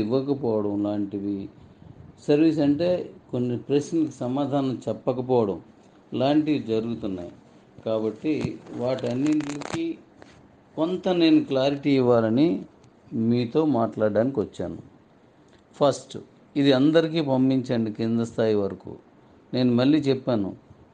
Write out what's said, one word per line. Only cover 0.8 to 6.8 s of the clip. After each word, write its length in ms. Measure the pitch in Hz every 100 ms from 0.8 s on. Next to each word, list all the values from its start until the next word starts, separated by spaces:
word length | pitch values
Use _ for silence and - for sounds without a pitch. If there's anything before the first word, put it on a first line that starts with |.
లాంటివి, 680 | 101 104 98 101 101 101 - - - - - - - - -
సర్వీస్ 300 | 147 160 156
అంటే 520 | 143 147 175 180 151 - -
కొన్ని 280 | 123 123 117
ప్రశ్నలకు 520 | - 143 143 165 151
సమాధానం 680 | - 127 135 139 139 135 113 -
చెప్పకపోవడం 720 | 107 - 123 127 123 104 85 - - - _ -
లాంటివి 440 | 120 131 151 151 139
జరుగుతున్నాయి. 720 | 110 110